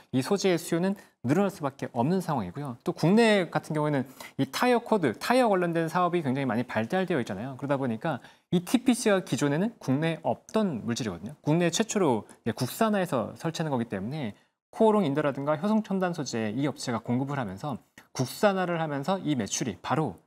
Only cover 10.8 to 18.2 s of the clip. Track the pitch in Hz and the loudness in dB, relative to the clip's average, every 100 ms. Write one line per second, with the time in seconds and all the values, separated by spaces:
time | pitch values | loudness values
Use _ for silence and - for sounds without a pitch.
10.8 | 104 117 110 82 104 147 - 165 170 170 | -4 -2 -4 -6 -10 -6 0 2 2 0
11.8 | 220 214 165 110 - - 117 - 123 - | -2 2 2 2 -2 -8 -6 -2 -4 0
12.8 | 226 202 175 127 101 107 165 156 156 131 | 2 2 0 -2 -4 -6 -8 -4 -2 -2
13.8 | 117 98 107 156 113 - _ _ _ - | -2 -4 -6 -6 -8 -10 _ _ _ 2
14.8 | 220 214 160 139 147 131 143 151 202 220 | 4 4 2 2 0 -2 -2 -2 2 0
15.8 | 214 190 185 165 135 117 110 113 143 - | 0 -2 -2 -2 -4 -4 -2 -2 -2 -4
16.8 | - 117 - 120 139 139 104 95 151 110 | -4 -4 -2 -2 -2 -4 -6 -8 -8 -10
17.8 | _ - _ - | _ -20 _ -6